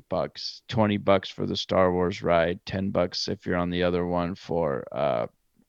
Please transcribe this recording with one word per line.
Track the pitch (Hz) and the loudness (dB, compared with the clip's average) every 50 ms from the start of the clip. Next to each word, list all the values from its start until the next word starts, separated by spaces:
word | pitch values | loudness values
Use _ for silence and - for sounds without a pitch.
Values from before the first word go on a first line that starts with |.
| - - | -8 -6
bucks, | 82 87 69 - - - - - - - _ - | -4 -4 -4 -4 -6 -10 -12 -12 -12 -14 _ -4
twenty | - 117 110 104 101 101 | 0 2 2 2 2 2
bucks | 98 98 98 95 - - | 4 4 4 4 2 -2
for | - - 98 95 | -8 -6 -4 -4
the | 95 - | -4 -4
Star | - - 95 95 92 92 | -2 0 2 4 4 4
Wars | 90 90 90 87 95 92 | 4 2 2 0 -2 -2
ride, | 104 85 87 85 82 85 87 101 - | 0 2 4 4 4 2 0 -4 -6
ten | - - 95 95 98 | -6 -6 -4 -2 -2
bucks | 95 90 90 92 - - - - | 0 0 0 0 -2 -4 -6 -6
if | 98 - - 95 | -6 -6 -4 -2
you're | 90 90 | -2 0
on | 87 87 | 0 0
the | 87 87 90 | 0 0 0
other | 87 90 87 87 | 0 0 0 0
one | 87 87 87 87 87 92 | 0 0 -2 -2 -2 -4
for, | - - - - 85 82 73 67 58 - - | -8 -8 -4 -2 -2 0 0 -2 -4 -6 -6
uh, | - 65 71 69 62 60 57 - _ _ _ _ _ _ _ | -4 -2 0 0 0 0 -2 -4 _ _ _ _ _ _ _